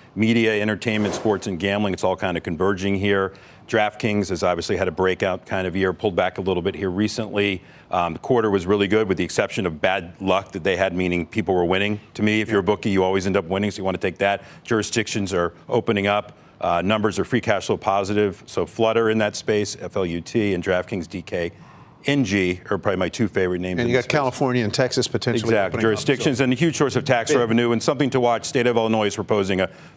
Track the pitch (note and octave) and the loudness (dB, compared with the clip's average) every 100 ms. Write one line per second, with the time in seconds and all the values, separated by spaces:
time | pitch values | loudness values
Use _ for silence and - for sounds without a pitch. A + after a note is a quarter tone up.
0 | - - A2 A#2 A2 G#2+ G#2+ G2+ A#2+ G#2+ | -14 -2 2 4 2 2 0 -2 -2 0
1 | G#2 - A2 G2 G#2+ F2 G2 G2+ G#2 F2+ | 0 0 0 0 -2 -2 0 0 0 0
2 | F#2 F#2 F#2+ F2 - D#2+ F#2+ G2 G2 G2 | -2 0 -2 -2 -4 -2 0 0 0 0
3 | G2+ G2 F#2+ - - - - A2+ G#2 - | 2 2 0 -6 -20 -20 -2 0 0 0
4 | A2+ G#2 F#2+ F2 F#2 F2 E2 F#2 F#2 D#2 | -2 0 0 0 0 0 -2 -2 -2 0
5 | F#2 F2+ G2 F#2 - G2 F#2 F2+ F#2+ F2+ | 0 2 -2 -4 -4 -4 -2 0 0 0
6 | G#2+ F2+ F#2 - F#2+ F2+ F2 F2+ F#2+ F2+ | -2 0 0 -2 -2 -2 -2 -4 -4 -2
7 | G#2+ - G#2+ G2+ G2+ F#2 - - - F2+ | -2 -2 -4 -2 0 -2 -8 -20 -6 -2
8 | E2+ E2 - B2 A2 G2 E2+ G2+ G2 A2 | -2 -4 0 2 4 2 2 2 2 2
9 | G#2 F#2 F2 - G2+ - F#2 D#2 F#2+ G2 | 2 0 0 0 0 -2 -4 -2 0 0
10 | F2 F2 F#2+ F#2 G2 F#2+ E2 F2+ F#2+ F2+ | -4 -8 0 0 0 -4 -2 0 0 0
11 | F2+ F2 E2 A2 G2 F2+ E2+ F#2+ G2+ G#2 | 0 0 -2 -4 0 0 2 2 0 -4
12 | - - G#2+ G#2+ G#2+ G#2 F#2 G2+ A2+ F#2+ | -8 -2 0 0 0 0 2 0 0 2
13 | F#2 G2 F#2+ F#2+ E2 F#2+ G#2 G2 F#2+ F#2 | 2 2 0 0 0 -2 -2 -4 -4 -2
14 | F#2+ E2 G2 G2+ - - - A2+ G#2 - | -4 -2 0 -2 -6 -20 -2 -2 0 -2
15 | G#2 A2 G2 F#2+ E2+ - - B2 A2 G#2 | -2 -4 -2 -2 -2 -4 -4 -2 0 0
16 | G2+ G#2 - - - - F2+ E2+ F2+ A2 | 0 0 -4 -16 -20 -6 -2 0 2 0
17 | G#2+ F#2+ E2+ A#2+ A#2 G2+ - F#2+ - G2 | 0 -2 -2 -2 0 0 0 -2 0 0
18 | G2 G#2 G#2 F2+ - - E2+ - A2 A2+ | 0 0 0 -2 -8 -4 -4 0 2 2
19 | A2+ A2 G#2 G2 - G#2+ G2+ - F2+ G#2 | 2 2 0 -2 -2 0 -2 -6 -8 -4
20 | F#2 E2+ - A#2+ G#2 F2+ F2+ F2+ F2+ G2 | -4 -4 -4 -2 0 0 0 -2 -2 -6
21 | D#2+ F#2+ - F#2 E2+ - - - - - | -8 -12 -8 -6 -6 -8 -20 -20 -20 -8
22 | - C#3+ A2+ G2+ F2+ F#2 - G2 G#2+ F#2 | -2 0 2 2 0 -2 -4 -2 0 0
23 | F2 - G#2+ - F#2 F2+ F2+ F2+ A#2+ B2 | -2 0 -2 0 0 0 -2 -2 0 0
24 | - D3+ C3 - C3+ B2 G#2+ - B2+ - | 0 0 0 0 0 2 0 0 0 0
25 | A#2 A2+ - A2+ A2 A2 F#2+ F2 A2 G#2 | -2 -2 -2 0 2 2 2 0 0 2
26 | - C3 E3+ B2 C3 B2+ E3 - C#3+ B2 | 0 2 2 2 2 2 0 2 0 0
27 | C#3 B2 A2+ C#3+ A#2 A2+ A#2+ A#2 - C#3 | 2 2 4 2 4 4 4 2 0 0
28 | C#3 C3 A#2+ A2+ - C3+ A#2+ A#2 A2+ A2 | 0 2 2 2 0 0 2 2 2 2
29 | G#2 G2 F#2+ G#2+ G2 F#2+ F#2 - - | 0 -2 -2 0 2 0 -2 -4 -20